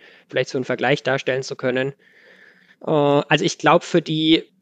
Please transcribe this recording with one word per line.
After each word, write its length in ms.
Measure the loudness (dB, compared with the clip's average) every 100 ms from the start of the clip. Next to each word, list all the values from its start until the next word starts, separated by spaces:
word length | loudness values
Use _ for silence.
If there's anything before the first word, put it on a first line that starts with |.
| -20 -20 _
vielleicht 220 | -6 -4
so 80 | -4
einen 60 |
Vergleich 380 | -4 -2 0 0
darstellen 400 | 0 -2 -2 -4
zu 140 | -6 -6
können. 380 | -4 -2 -4 -6 _ _ _ _ -20 _ _ _ -2
Äh, 40 |
also 540 | 2 4 2 2 0
ich 140 | -2 0
glaub, 260 | 2 2
für 180 | 2 -2
die 420 | -2 -2 2 2 0 _